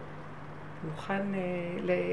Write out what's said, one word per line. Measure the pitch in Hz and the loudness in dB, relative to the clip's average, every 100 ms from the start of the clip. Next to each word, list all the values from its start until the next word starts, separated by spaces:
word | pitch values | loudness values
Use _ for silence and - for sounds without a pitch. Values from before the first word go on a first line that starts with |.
| - - - - - - - - | -2 -8 -8 -8 -10 -10 -10 -6
"מוכן, | 160 156 - 196 202 | -4 -2 0 2 2
אה, | 196 180 180 175 180 180 180 180 | 2 2 0 0 0 4 4 6